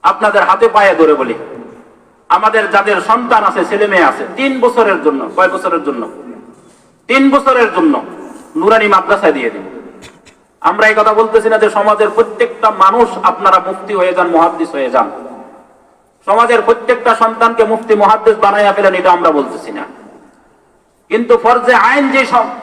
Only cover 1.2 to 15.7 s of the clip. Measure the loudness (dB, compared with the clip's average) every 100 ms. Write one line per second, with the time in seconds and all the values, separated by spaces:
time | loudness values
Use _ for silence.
1.2 | -2 -6 -10 -16 -18 -20 -20 _ _ _
2.2 | _ 0 2 0 0 0 0 -2 0 -2
3.2 | 2 0 0 -2 -4 -2 0 2 2 0
4.2 | -8 -4 -4 0 0 2 0 2 -2 -2
5.2 | -6 -2 -2 0 -4 -4 -4 -8 -10 -14
6.2 | -18 -20 -20 -20 _ _ _ _ _ 0
7.2 | 2 2 2 2 0 0 0 0 -4 -16
8.2 | -18 -20 -12 -4 2 2 2 0 2 0
9.2 | 0 0 -4 -8 -14 -16 -20 -20 -20 _
10.2 | _ _ _ _ -4 2 2 2 2 2
11.2 | 2 2 2 2 2 0 0 2 0 0
12.2 | -2 0 -4 0 -2 2 2 4 0 0
13.2 | -4 0 2 2 0 -10 -6 -2 0 0
14.2 | 0 2 0 0 -6 -4 -2 -2 -2 -6
15.2 | -16 -18 -20 -20 _